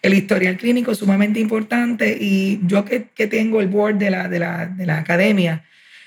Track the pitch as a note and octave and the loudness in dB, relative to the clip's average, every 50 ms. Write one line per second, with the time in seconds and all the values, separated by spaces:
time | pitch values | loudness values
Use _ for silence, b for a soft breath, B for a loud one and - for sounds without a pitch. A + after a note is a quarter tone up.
0 | - G3 G3 G3 F#3+ - G#3+ G3 F#3 F#3 F#3 F#3 - A#3 A#3+ B3 A#3+ B3 A3 - | 2 4 2 2 2 2 0 0 0 0 -2 -2 0 0 0 2 0 -2 -4 0
1 | G#3 G3 G3 G3 G#3 G#3 G#3+ A3+ A3 G#3+ A3+ A3 A3 - A#3 A#3+ A#3+ A#3+ A#3+ G#3+ | 0 2 2 2 2 2 2 0 0 0 0 -2 -2 -2 -2 -2 0 -2 -2 0
2 | A3+ G#3 A3 - G#3+ G3+ G3 F#3+ F#3+ G3 G3+ A3 G3 F3 G3+ G3+ G3+ - A#3+ B3 | 0 -2 -2 -2 0 0 0 2 2 0 -2 0 0 2 2 0 0 0 -4 -4
3 | G#3+ - _ - A3 G#3 A3+ A3+ A3 A3+ A3 A3 G3+ F#3 G3 G#3 G#3 G#3+ G#3+ G3+ | -4 -8 _ -4 -2 0 0 0 0 2 2 0 0 2 0 0 2 2 0 0
4 | G3+ G3+ F#3 F#3 F#3 F3+ F3+ E3+ E3+ E3+ E3+ E3+ E3+ F3 F#3 F#3 F#3 E3+ D#3 D#3 | 0 0 0 -2 -4 -4 -4 -4 -4 -4 -4 -6 -6 -8 -8 -6 -4 -2 -2 -2
5 | D#3 - F3 F3 F#3+ A3 G#3 G3 F3 E3 D#3+ D#3+ b b b b b b b b | -2 0 0 2 2 2 2 2 2 0 -2 -4 b b b b b b b b
6 | b | b